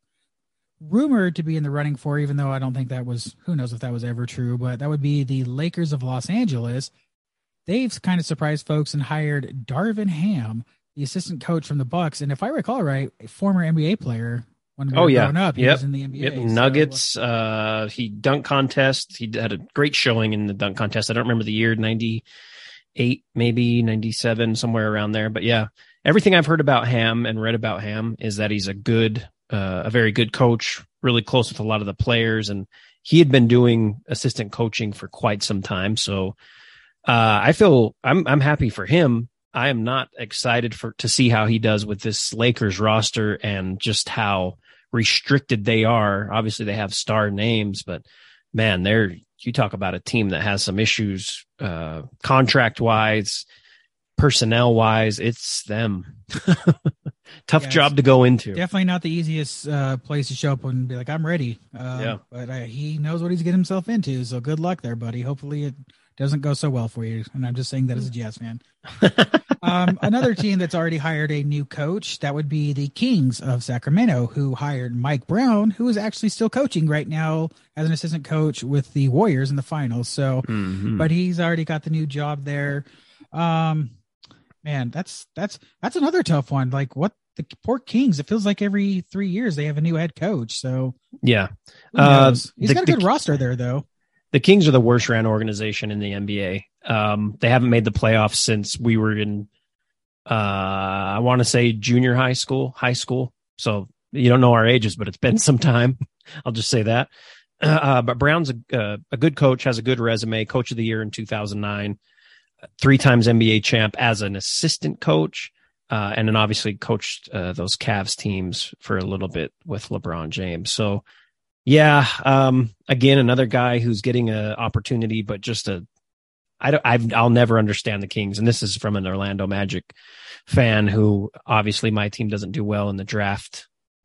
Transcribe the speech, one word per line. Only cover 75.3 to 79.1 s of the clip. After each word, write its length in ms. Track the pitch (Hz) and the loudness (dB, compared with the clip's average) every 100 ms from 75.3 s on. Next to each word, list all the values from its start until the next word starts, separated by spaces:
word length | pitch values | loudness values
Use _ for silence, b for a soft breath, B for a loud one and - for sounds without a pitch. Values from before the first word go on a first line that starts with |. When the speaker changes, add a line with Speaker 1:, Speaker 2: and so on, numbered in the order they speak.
| 202 262 208 220 | 0 2 2 2
Speaker 1:
who 180 | 196 247 | 0 -2
is 80 | 208 | -2
actually 320 | 214 - 214 | -4 -4 -4
still 200 | - 226 | -2 -2
coaching 380 | 254 285 170 156 | 0 -2 0 0
right 180 | 151 147 | 0 -2
now 440 | 156 160 160 160 b b 156 | -4 -2 -2 -4 b b -4
as 100 | 160 | -2
an 60 | |
assistant 320 | 160 165 160 | -2 -4 -6
coach 400 | 135 156 156 - | -4 0 0 -2
with 300 | 123 143 - | -2 -2 -2
the 160 | 147 | 0
Warriors 400 | 135 | 2